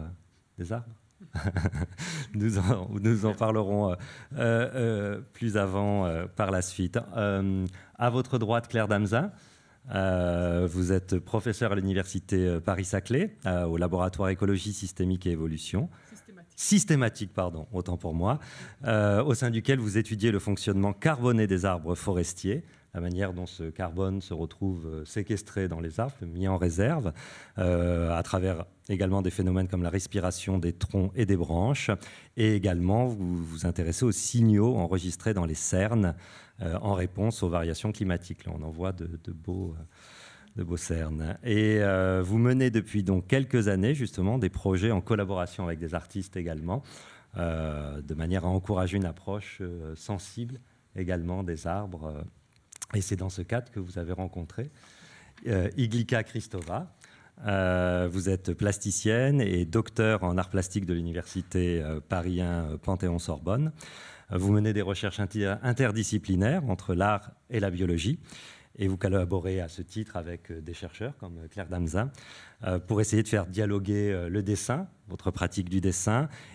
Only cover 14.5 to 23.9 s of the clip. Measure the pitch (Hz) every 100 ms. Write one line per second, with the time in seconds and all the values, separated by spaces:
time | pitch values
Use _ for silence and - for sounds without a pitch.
14.5 | 95 104 98 92 - 92 92 92 82 80
15.5 | 78 - 95 175 - - - - - -
16.5 | - - 202 156 147 117 - 92 - 90
17.5 | 82 78 90 87 87 85 82 95 147 -
18.5 | - - - 120 107 104 101 147 113 120
19.5 | 117 117 135 107 101 110 107 117 101 104
20.5 | 95 - 98 98 98 160 139 123 113 104
21.5 | 92 98 87 80 87 104 90 85 - 95
22.5 | 139 - - _ 87 87 90 98 90 90
23.5 | - 82 78 90